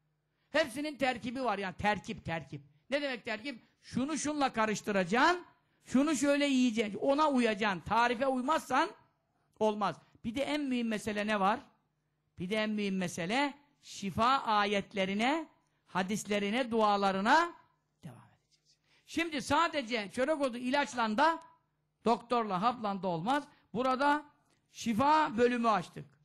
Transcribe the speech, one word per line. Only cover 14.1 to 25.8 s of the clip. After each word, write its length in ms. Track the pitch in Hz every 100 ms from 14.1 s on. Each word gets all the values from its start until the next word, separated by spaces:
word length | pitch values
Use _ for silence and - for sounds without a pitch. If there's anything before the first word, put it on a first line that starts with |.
| 208 240 269
ayetlerine, 1120 | 240 208 202 202 196 196 190 202 247 330 302 _ _ _ _
hadislerine, 840 | 180 190 220 196 208 202 240 247
dualarına 840 | 226 208 202 196 190 220 311 349 - _ _ _ _
devam 240 | 147 113 - _
edeceksin. 380 | _ _ _ _ _ _ -
Şimdi 360 | 311 339 285
sadece 680 | - 294 330 302 220 233 196
çörek 300 | 247 277 302
otu 160 | 269 240
ilaçla 600 | 247 285 277 247 220 214
da, 260 | 311 320 - _ _ _ _ _ 220
doktorla, 560 | 233 - 240 214 180
hapla 420 | 233 247 208 196
da 40 | 190
olmaz. 360 | 165 208 285 277 _ _
Burada 520 | 208 262 254 285 302 294 _ _ _ _
şifa 680 | - 226 214 277 311 302 220
bölümü 320 | 247 247 233
açtık. 360 | 196